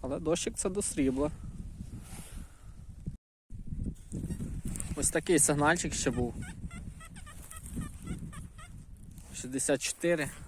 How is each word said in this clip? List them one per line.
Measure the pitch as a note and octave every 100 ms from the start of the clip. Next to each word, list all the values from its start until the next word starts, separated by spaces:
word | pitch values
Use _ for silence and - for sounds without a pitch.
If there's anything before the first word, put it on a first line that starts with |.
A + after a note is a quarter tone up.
але | B2+ D#3
дощик — | D#3 E3+ - -
це | G3+
до | F#3+
срібла. | - - C3+ C3 D3 - - - - - - - - - - - - - - - - - - - _ _ _ - - - - - - - - - - - - - - -
Ось | -
такий | E3 D#3 E3+
сигнальчик | - D3 D3 F3 D#3
ще | - -
був. | B2 A#2+ - - - - F5 - - E5 - D5+ D5+ - E5+ - - - - - - - - - - E5 - - - - - -
Шістдесят | - B2+ C3 - C#3
чотири. | - - E3+ E3+ C#3 -